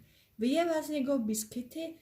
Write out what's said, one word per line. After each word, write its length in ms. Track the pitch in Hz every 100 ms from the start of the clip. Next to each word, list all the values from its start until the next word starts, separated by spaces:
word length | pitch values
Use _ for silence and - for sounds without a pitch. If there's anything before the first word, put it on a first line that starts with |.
| - _ _ -
wyjęła 440 | 240 311 339 311
z 60 | 302
niego 300 | 302 262 277
biskity 600 | 214 214 - 247 240 320 330 -